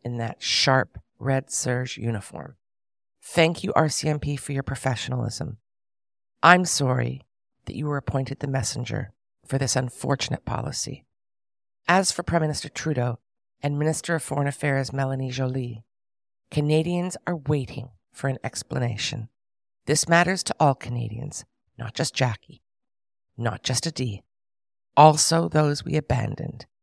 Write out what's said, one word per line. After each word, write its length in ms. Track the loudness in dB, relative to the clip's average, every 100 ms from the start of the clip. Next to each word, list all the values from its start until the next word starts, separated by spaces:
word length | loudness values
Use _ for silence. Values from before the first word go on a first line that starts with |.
in 140 | -6 -4
that 240 | -6 -6
sharp 560 | -2 2 4 4 2 -6 -20 -6
red 320 | -2 -2 -2
serge 480 | -4 -2 -2 -4 -4
uniform. 580 | -4 -4 -6 -12 -14 -18 _ _ _ _ _ _
Thank 420 | -2 4 4 2
you, 100 | 0
R 140 | 2 2
C 180 | 0 -2
M 100 | -2
P, 180 | -2 -6
for 160 | -4
your 100 | -4
professionalism. 960 | -4 -4 -2 -2 -2 -4 -4 -4 -8 -10 _ _ _ _ _ _ _ _
I'm 220 | 8 8
sorry 600 | 6 2 2 2 0 -4 -14 _ _ _ -12
that 100 | -6
you 100 | -4
were 120 | -2
appointed 420 | -2 -2 -2 -6
the 60 | -2
messenger 680 | -2 -2 -4 -4 -4 -6 _ _ _
for 140 | -4 -2
this 180 | 0 0
unfortunate 680 | -2 -4 -2 -2 -2 -4 -4
policy. 580 | -4 -4 -6 -8 -10 _ _ _ _ _ _ _ _ 2
As 240 | 4 4
for 120 | -2
Prime 200 | 0 0
Minister 280 | 0 -2 -8
Trudeau 480 | -6 -4 -2 -2 -4 _ _ _ _
and 160 | -4 0
Minister 360 | 0 0 -2
of 80 | -4
Foreign 240 | -2 -2 -2
Affairs 460 | -2 0 0 -2
Melanie 380 | -2 -2 -2 -4
Joly, 540 | -2 -2 -2 -6 -8 -16 _ _ _ _ _ _
Canadians 680 | 0 4 4 2 -2 -4 -6 -6
are 100 | -4
waiting 540 | 0 -2 -2 -8 -12 -16 _
for 180 | -6 -4
an 100 | -4
explanation. 840 | -6 -8 -6 -2 -2 -2 -6 -6 -10 _ _ _ _ _
This 240 | -2 0 4
matters 340 | 4 4 0
to 120 | -2 2
all 160 | 4
Canadians, 680 | 2 -2 -6 -6 -6 -10 -10 -16 _ _ -12
not 180 | -8
just 200 | -4 -2
Jackie, 480 | 0 0 -2 -10 -20 _ _ _ _ _ _ _ -4
not 260 | -4 -2
just 240 | -2 -2 -2
Adi, 380 | -4 -4 -6 -12 _ _ _ _ _ _ 8
also 520 | 8 8 4 2 2
those 360 | 2 2 0
we 120 | -2 -2
abandoned 720 | 0 0 -2 -4 -8 -10 -18 _